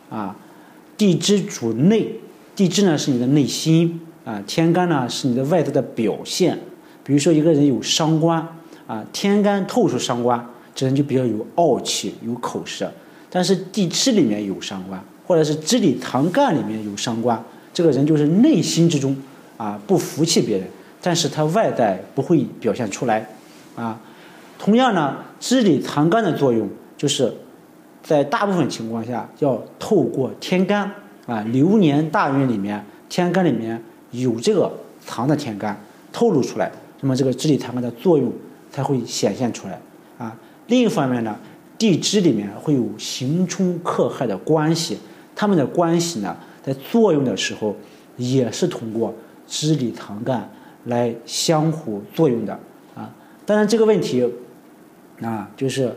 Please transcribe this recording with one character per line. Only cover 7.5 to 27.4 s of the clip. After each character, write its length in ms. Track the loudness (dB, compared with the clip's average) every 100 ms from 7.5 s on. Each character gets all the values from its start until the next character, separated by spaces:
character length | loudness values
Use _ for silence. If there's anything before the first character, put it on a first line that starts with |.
人 140 | 4 4
有 160 | 2
伤 380 | 0 0 2 2
官 260 | 2 2 -2 -12 -20 -20 -12
啊， 180 | -12 -10
天 300 | -4 2 2
干 240 | 2 2 0
透 240 | 2 2
出 80 | 0
伤 240 | -2 0
官， 240 | 0 0 -4 -18 -18 -4
这 100 | 0
人 100 | 0
就 60 |
比 140 | 2 0
较 100 | 0
有 200 | -2 -4 0
傲 240 | 2 2
气、 320 | -2 -6 -8 -8
有 140 | -8 -6
口 260 | -6 -8
舌。 280 | -10 -8 -8 -10 -20 -20 -6
但 140 | -2
是 120 | 0 0
地 320 | -2 -2 -2
支 240 | 0 2
里 100 | 4
面 240 | 2 0 -4
有 140 | -6
伤 220 | -8 -10 -10
官， 140 | -12 -14 -10 0
或 100 | 2
者 80 |
是 120 | 2 -2
支 240 | 0 2
离 180 | 2 0
藏 320 | -2 0 0
干 240 | 2 2 0
里 60 |
面 220 | -2 -6 -8
有 100 | -6
伤 240 | -6 -2
官， 200 | -2 -2 -6 -20 -10
这 100 | 0
个 60 | 2
人 140 | 4 4
就 100 | 4
是 120 | 4
内 340 | 4 6 4
心 260 | 2 2 4
之 120 | 2
中 180 | 0 -4 -8 -20 -20 -10
啊 240 | -8 -8 0
不 100 | 0
服 260 | 0 -2
气 180 | 0 2
别 160 | 0 -2
人， 100 | -4 -12 -20 -6
但 140 | -2 0
是 120 | -2
他 180 | -2 0
外 260 | 2 0
在 320 | 2 0 0 -4
不 80 | -4
会 240 | 2 2 2 -2
表 140 | -4
现 180 | -2 -4
出 160 | -4 -2
来 200 | -2 -4 -14 -20 -20 -18 -10
啊。 240 | -10 -10 -16 -20 -20 -20 -20 -4
同 160 | 2 4
样 180 | 4
呢， 240 | 2 0 -4 -12 -12
支 220 | 0 2
离 180 | 4 2
藏 300 | 0 0 2
干 120 | 2
的 100 | 2 2
作 160 | 2
用 160 | 2 -2 -8 -18 -4
就 120 | -2
是 260 | 0 -2 -2